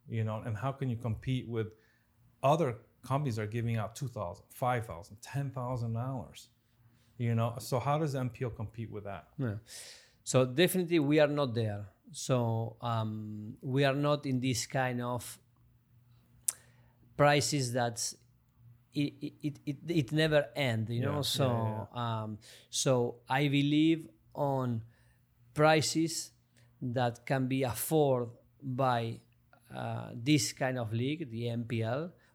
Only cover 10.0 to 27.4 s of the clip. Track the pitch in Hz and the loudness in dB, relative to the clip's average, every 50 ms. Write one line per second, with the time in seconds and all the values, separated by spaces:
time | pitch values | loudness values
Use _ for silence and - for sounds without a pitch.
10 | - _ _ _ - - - 127 127 127 123 147 180 175 185 185 180 160 175 165 | -20 _ _ _ -8 2 4 4 4 4 4 2 2 4 4 0 0 2 4 4
11 | 143 139 151 156 147 139 147 147 143 123 113 117 110 107 104 101 104 - _ _ | 4 6 6 6 6 6 4 2 0 0 0 0 0 0 -2 -4 -8 -12 _ _
12 | _ - 151 - - - 131 123 120 113 113 113 113 117 - - 120 120 117 113 | _ -18 -12 -10 0 2 2 2 4 2 0 0 -2 -4 -8 -6 -4 -2 0 0
13 | 110 110 107 107 107 107 107 104 107 107 - - - 135 127 139 143 135 135 143 | 0 -2 -4 -6 -8 -8 -10 -10 -10 -12 -12 -10 -6 -2 2 2 4 4 2 2
14 | 143 147 147 143 143 139 131 127 123 131 120 113 - - - 131 127 127 123 123 | 2 2 2 2 0 0 0 0 2 0 0 0 -4 -2 -2 -2 0 0 -2 -2
15 | 123 120 123 117 - - - - _ _ _ _ _ _ _ _ _ _ _ - | -2 -2 -4 -4 -6 -10 -16 -18 _ _ _ _ _ _ _ _ _ _ _ -20
16 | _ _ - _ _ _ _ - - - - - - - _ _ - _ _ _ | _ _ -20 _ _ _ _ -6 -6 -6 -6 -6 -18 -20 _ _ -20 _ _ _
17 | _ _ - - 143 143 147 147 120 - 151 143 131 120 120 127 120 120 117 - | _ _ 2 6 6 6 8 6 4 2 0 0 0 0 0 0 0 0 -2 -4
18 | - - - - _ _ _ _ _ _ _ _ - - - _ _ _ - 147 | -6 -8 -8 -12 _ _ _ _ _ _ _ _ -20 -20 -20 _ _ _ -2 -2
19 | 143 139 - - 147 147 - - - 147 143 - - 151 139 - - 156 175 165 | -2 -2 -4 -8 -12 -12 -12 -6 -8 -8 -6 -6 -8 -8 -8 -8 -4 0 0 0
20 | 131 - 151 156 160 156 151 147 - - - 147 139 127 113 110 107 107 117 120 | 2 2 2 2 4 6 6 4 4 2 -2 0 0 2 2 0 0 -2 -2 0
21 | 131 139 147 147 135 - - - 139 127 120 113 113 110 107 110 113 - - 120 | 0 0 0 0 -2 -2 0 2 2 2 2 2 0 0 -2 -4 -6 -8 -6 -4
22 | 120 117 113 110 110 107 107 104 - - - - - - - - - 143 131 123 | -4 -2 -2 -4 -4 -6 -8 -10 -12 -20 -20 -20 -18 -8 -4 0 2 4 4 4
23 | 120 123 - - _ - 131 143 147 143 139 143 143 143 147 151 156 160 165 160 | 2 0 -2 -8 _ -2 0 2 2 4 4 4 4 4 4 4 4 4 2 2
24 | 160 - - _ _ _ - - 147 143 135 131 127 120 120 113 113 - _ _ | -2 -14 -18 _ _ _ -4 -2 -2 0 0 0 0 0 -2 -2 -4 -8 _ _
25 | _ _ _ _ _ _ _ _ _ _ - 151 151 156 160 160 - - - 160 | _ _ _ _ _ _ _ _ _ _ 2 4 6 6 6 6 4 2 0 0
26 | 165 160 - - - - _ _ _ _ _ _ _ _ _ - 135 123 117 131 | 0 -2 -2 -6 -8 -10 _ _ _ _ _ _ _ _ _ -10 -8 -4 -2 0
27 | 123 120 117 - - - 139 131 | 0 0 -2 -4 -4 -2 0 0